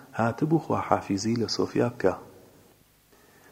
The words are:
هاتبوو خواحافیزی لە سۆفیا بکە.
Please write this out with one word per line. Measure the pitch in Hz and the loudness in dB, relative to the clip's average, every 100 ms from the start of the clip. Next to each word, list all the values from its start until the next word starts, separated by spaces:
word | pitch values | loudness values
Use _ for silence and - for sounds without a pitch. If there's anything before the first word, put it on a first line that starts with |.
| - | -8
هاتبوو | - 117 113 156 160 - | 0 0 0 2 2 2
خواحافیزی | 107 - 101 - 98 110 120 | -2 0 0 0 -2 0 0
لە | 107 | -2
سۆفیا | - 98 - 120 | -2 -2 0 0
بکە. | - 95 90 - - - - - _ _ _ _ - - - - | 2 0 0 -8 -20 -20 -20 -20 _ _ _ _ -20 -20 -20 -20